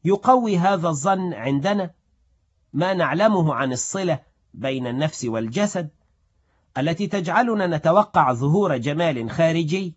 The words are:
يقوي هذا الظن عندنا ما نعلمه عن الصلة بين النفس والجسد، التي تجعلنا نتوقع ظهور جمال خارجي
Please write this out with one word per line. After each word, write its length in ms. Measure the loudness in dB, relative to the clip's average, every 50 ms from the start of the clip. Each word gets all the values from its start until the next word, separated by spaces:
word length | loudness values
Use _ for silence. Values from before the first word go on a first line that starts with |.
| 2
يقوي 520 | 2 0 2 4 4 4 4 4 2 0
هذا 300 | 2 2 2 0 2 0
الظن 460 | -2 -2 0 0 0 0 0 -2 -4 -6
عندنا 600 | -4 -4 -2 -2 0 0 0 0 -2 -2 -6 _ _ _ _ _ _ _ _ _ _ _ _ _ _ _ _ -2
ما 200 | -2 0 0 2
نعلمه 600 | 0 0 0 2 2 2 4 4 2 2 0 0
عن 180 | -2 -2 -2
الصلة 480 | -2 -4 -6 -6 -6 -4 -2 -2 -4 -4 _ _ _ _ _ _ -14
بين 340 | -8 -6 -4 -4 -4 -4
النفس 380 | -4 -4 -2 -4 -4 -4 -6 -6
والجسد، 640 | -4 -4 -4 -4 -4 -2 -2 -2 -2 -2 -6 -6 -8 _ _ _ _ _ _ _ _ _ _ _ _ _ _ _ _ _
التي 300 | -4 -2 -2 -2 -4 -4
تجعلنا 720 | -4 -4 -4 -4 0 2 2 2 2 0 0 0 0 -2
نتوقع 560 | 0 2 4 4 4 2 4 2 2 4 4 2
ظهور 440 | 0 0 2 2 2 2 2 0
جمال 540 | -2 -2 -2 -2 0 0 0 0 -2 -4 -4
خارجي 640 | 0 2 2 2 2 0 0 0 -2 -2 -4 -6 -10